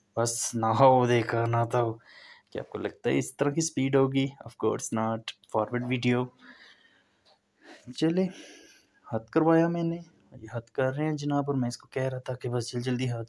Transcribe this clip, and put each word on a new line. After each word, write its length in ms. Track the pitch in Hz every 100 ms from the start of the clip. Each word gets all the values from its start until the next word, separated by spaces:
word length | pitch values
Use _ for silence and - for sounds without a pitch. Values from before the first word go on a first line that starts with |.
| _ -
बस 340 | 117 - - 117
ना 120 | 110
हो 340 | 113 135 131 123
देखा 380 | 120 113 117 117
ना 160 | 117 120
तो। 260 | 123 117 113 - - - - _
क्या 100 | -
आपको 180 | - 98
लगता 300 | 98 - 120
है 80 | 135
इस 180 | 131 -
तरह 140 | 143
की 100 | 143
स्पीड 340 | 160 - 135 135
होगी? 320 | 135 135 135 -
Of 100 | - -
course 300 | 110 110 -
not। 400 | 113 110 113 - - _
फॉरवर्ड 340 | 110 107 123 123
वीडियो। 380 | 127 120 123 127 - - - - - _ _ _ _ _ _ _ _ - - -
चले, 320 | 123 160 175 185 - - - - _ _ _ -
हथ 220 | 110 -
करवाया 360 | 160 156 165 170
मैंने, 280 | 170 165 170 170 _ _ -
ये 120 | - 120
हथ 140 | - -
कर 180 | 131
रहे 140 | 135 156
हैं 80 | 151
जनाब 340 | 143 143 139
और 60 | 139
मैं 140 | 120
इसको 200 | - -
कह 140 | 135 131
रहा 120 | 127
था 140 | - 123
कि 140 | 123
बस 220 | 120 113
जल्दी 100 | 123
जल्दी 240 | 123 123 127
हाथ 160 | 117